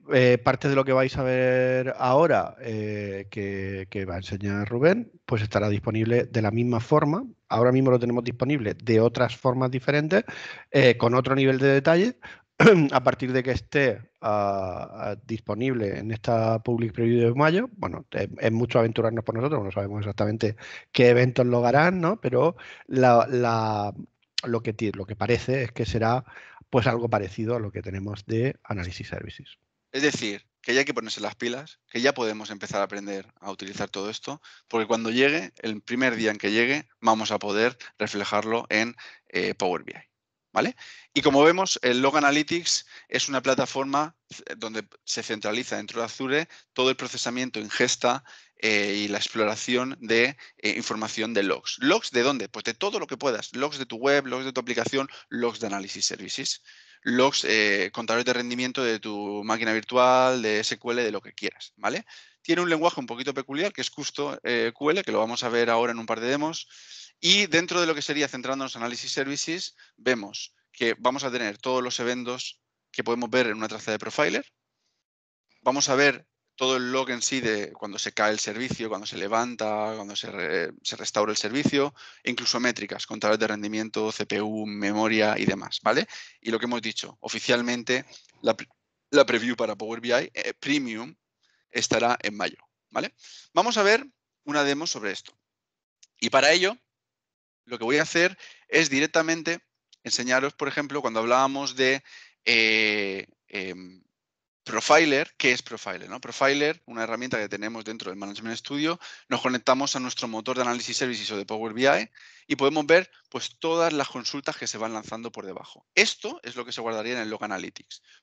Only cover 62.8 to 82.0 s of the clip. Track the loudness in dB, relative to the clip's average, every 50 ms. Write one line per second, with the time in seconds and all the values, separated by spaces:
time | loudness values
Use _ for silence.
62.8 | 2 2 0 0 -8 -8 -8 -6 -6 -6 -6 -6 -8 -8 -6 -4 -4 -4 -4 -6
63.8 | -8 -8 -8 -10 -12 -10 -8 -6 -6 -6 -6 -6 _ -2 0 0 0 -2 -4 -2
64.8 | 0 0 0 0 0 0 0 0 0 0 -2 -4 -4 0 2 2 2 4 4 2
65.8 | 2 0 -2 -4 -4 -4 -4 -2 -2 -2 -2 -2 -2 -4 -6 -8 -14 -16 -20 -20
66.8 | -20 -20 -20 -20 -20 -20 _ _ 2 4 4 4 4 2 2 0 0 2 0 0
67.8 | 0 0 -2 -4 -4 -4 -2 -2 -2 -4 -4 -8 -6 -6 -6 -4 -6 -8 -8 -8
68.8 | -6 -6 -6 -8 -8 -8 -4 -4 -4 -4 -4 -6 -4 -6 -6 -6 -8 -12 -14 _
69.8 | -20 _ _ _ 0 0 0 0 -2 -10 -12 -14 -14 -14 _ _ _ _ _ -2
70.8 | -2 -2 -2 0 0 -2 0 0 -4 -4 -4 -4 -4 -4 -6 -6 -4 -2 -2 -2
71.8 | -2 -4 -4 -4 -2 -2 -2 -4 -4 -8 -8 -8 -10 -12 -14 _ _ _ _ _
72.8 | _ _ -10 -8 -2 -2 -2 -2 -2 0 0 0 2 2 0 -4 -6 -8 -8 -8
73.8 | -6 -4 -6 -4 -6 -6 -2 0 0 2 0 -2 -4 -6 _ _ _ _ _ _
74.8 | _ _ _ _ _ _ _ _ _ _ _ _ _ _ _ _ _ -2 0 0
75.8 | 0 2 4 4 4 4 4 0 -8 _ _ _ _ _ _ -4 0 0 0 0
76.8 | -2 -2 -2 -2 -2 -2 -4 -4 -4 -2 -2 -2 0 0 -2 -2 -4 -8 -10 -12
77.8 | -12 -12 -10 -8 -8 -6 -2 0 0 0 0 0 -4 -6 -6 -6 -6 -6 -6 -6
78.8 | -6 -6 -6 -8 -8 -10 -10 -8 -6 -2 0 0 0 -2 -4 -4 -4 -4 -2 -2
79.8 | -4 -4 -6 -8 -10 -10 -10 -10 -10 -8 -8 -6 -6 -4 -2 -2 -4 -4 -8 -8
80.8 | _ -10 -10 -8 -10 -4 -2 0 0 0 0 -4 -4 -4 -4 -4 -4 -2 0 0
81.8 | 0 0 -4 -10